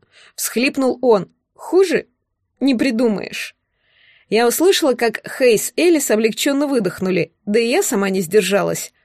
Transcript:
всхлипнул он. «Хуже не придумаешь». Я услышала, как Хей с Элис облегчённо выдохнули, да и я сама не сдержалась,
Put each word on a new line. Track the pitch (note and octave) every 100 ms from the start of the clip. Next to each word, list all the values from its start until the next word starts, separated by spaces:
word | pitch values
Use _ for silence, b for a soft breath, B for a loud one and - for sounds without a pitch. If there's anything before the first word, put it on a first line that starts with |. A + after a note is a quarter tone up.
| b b b
всхлипнул | - - A3+ C4+ C#4+ C4 B3
он. | B3+ G#3 E3+ _ _
«Хуже | _ - F4+ F#4+ B3 - _ _ _ _ -
не | C4
придумаешь». | A#3 C4+ A3+ A#3+ G3 - - - _ _ b b b b b b
Я | G#3 A#3+
услышала, | A3+ E4+ F#4 D4+
как | B3 A#3 A3 - -
Хей | B3+ G#3
с | - -
Элис | E4+ D#4+ -
облегчённо | G#3+ A3+ G#3+ D4 C#4 D4
выдохнули, | C4+ F3+ - F#3 F3+ D#3 _
да | - A3
и | A#3
я | D#4+
сама | G4 A3 G3
не | F#3+
сдержалась, | E3 G#3 F#3 G3 E3+ E3 - _